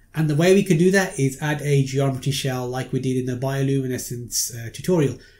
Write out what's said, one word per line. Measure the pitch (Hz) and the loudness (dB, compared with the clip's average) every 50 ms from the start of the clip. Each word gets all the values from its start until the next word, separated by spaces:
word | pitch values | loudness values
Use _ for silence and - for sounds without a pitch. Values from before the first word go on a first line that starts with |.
| _ _ - | _ _ -4
And | 151 156 151 | -2 0 2
the | 147 | 2
way | 143 170 185 190 | 4 6 6 6
we | 202 190 | 6 6
could | 190 175 156 | 4 4 4
do | 175 190 | 6 4
that | 190 196 185 185 - | 4 4 2 0 -2
is | - 135 135 135 - | 0 0 -2 0 -2
add | 156 151 151 147 | -4 -4 -4 -2
a | 139 147 143 139 131 | 0 2 2 2 2
geometry | - 131 135 139 139 131 127 - 139 135 | 2 0 0 0 0 -2 -2 -4 -4 -4
shell | - - 135 127 127 123 | -2 -2 -4 -4 -4 -4
like | 123 127 131 131 - | -4 -4 -6 -6 -4
we | - 131 | -4 -2
did | 131 131 127 | -2 0 -2
in | 131 123 | -2 -2
the | 127 127 120 | -4 -4 -4
bioluminescence, | 131 135 135 139 139 135 139 135 131 127 127 113 - - 123 120 120 110 - - - - 120 | -4 -4 -2 0 0 0 0 0 -2 -2 -6 -6 -6 -8 -10 -10 -10 -6 -6 -4 -4 -6 -8
uh, | 117 113 113 | -12 -14 -12
tutorial. | - - 143 - 185 170 143 123 110 - - - _ _ | -12 -8 -2 0 2 2 2 2 0 -4 -14 -20 _ _